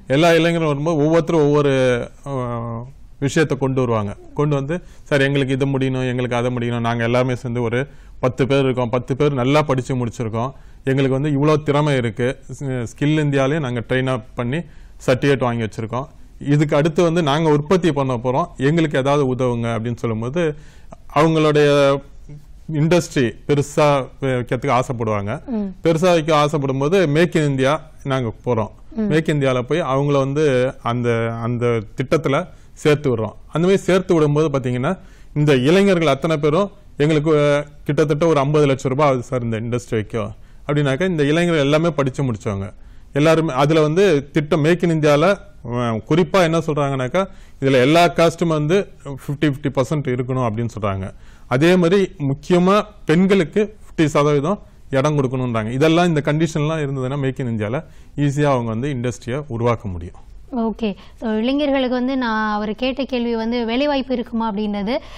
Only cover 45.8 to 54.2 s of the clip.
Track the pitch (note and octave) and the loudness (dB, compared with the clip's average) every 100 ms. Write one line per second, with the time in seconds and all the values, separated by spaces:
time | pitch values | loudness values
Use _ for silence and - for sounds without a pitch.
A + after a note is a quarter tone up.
45.8 | A#2+ A2 - D#3 F3+ G3 E3+ E3 D#3+ D3 | -2 -4 0 0 2 2 2 0 -2 -2
46.8 | C#3+ C3+ B2+ F3+ F#3+ - - - C3+ C3+ | -2 -2 -2 -2 -4 -8 -20 -4 2 4
47.8 | B2+ E3 E3+ E3+ E3 E3 E3+ D#3 D3+ F#3+ | 6 6 4 4 2 2 0 0 2 0
48.8 | F#3+ - - C3+ - C#3+ D#3 C3 C#3 B2 | 0 -10 -14 -14 -8 -2 -2 -2 -4 -2
49.8 | B2+ D#3 C3+ B2 B2 C3 B2 G#2+ A#2 - | -2 -2 -2 -4 -2 -2 -2 -2 -6 -4
50.8 | G2+ F#2+ F#2+ - - - - B2+ E3 F#3 | -4 -4 -8 -12 -20 -20 -4 2 4 4
51.8 | E3 G3 F#3+ - C#3+ C#3 - F3+ F3+ G3+ | 4 2 0 -2 -4 -4 0 2 4 2
52.8 | G3+ - - D#3+ F#3+ G3 D#3+ - G#3+ - | 0 -10 0 2 4 4 2 0 -2 -4
53.8 | - - D3+ D3+ | -16 0 2 4